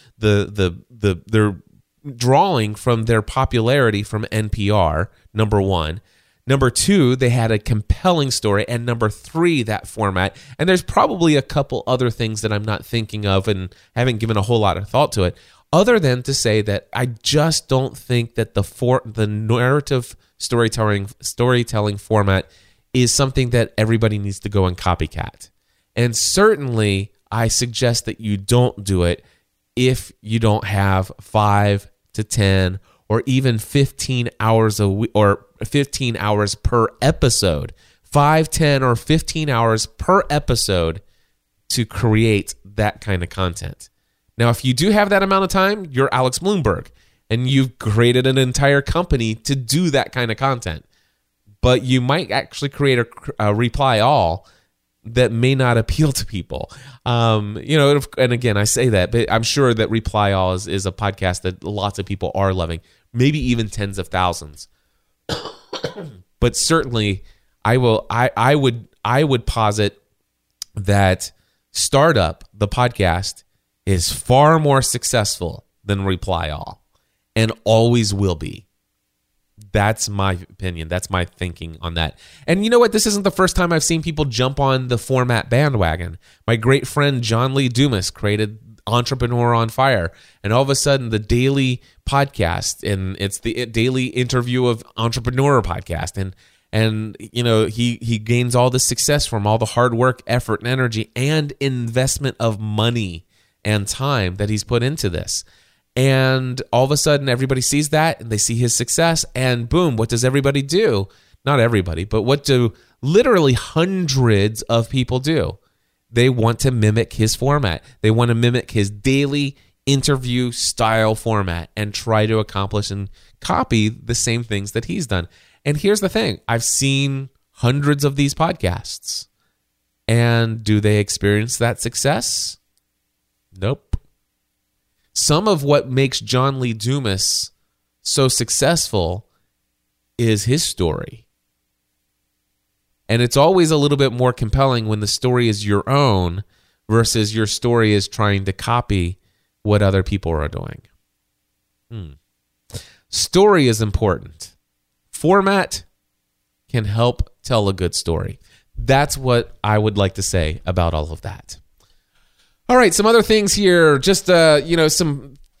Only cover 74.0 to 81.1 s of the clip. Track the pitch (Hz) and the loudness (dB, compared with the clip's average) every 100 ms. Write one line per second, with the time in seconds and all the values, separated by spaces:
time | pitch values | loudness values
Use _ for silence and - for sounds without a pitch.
74 | - - - 127 147 160 151 135 127 127 | -2 -4 2 4 6 4 4 2 2 -4
75 | - 120 101 - 85 - - _ - 98 | -2 -2 -2 -4 -8 -8 -18 _ -4 -2
76 | 98 90 - 87 82 73 - - _ _ | -2 -2 -2 -4 -4 -8 -12 -18 _ _
77 | _ _ _ - 113 113 - 113 117 120 | _ _ _ -2 -2 0 2 4 4 2
78 | 107 101 98 85 - - - _ _ _ | 0 0 -2 -2 -8 -12 -18 _ _ _
79 | _ _ _ _ _ - 101 110 101 113 | _ _ _ _ _ -20 -6 0 0 0
80 | - 101 98 90 92 - 92 85 80 90 | -4 -2 -2 -2 -8 -10 -8 -8 -6 -6
81 | - | -4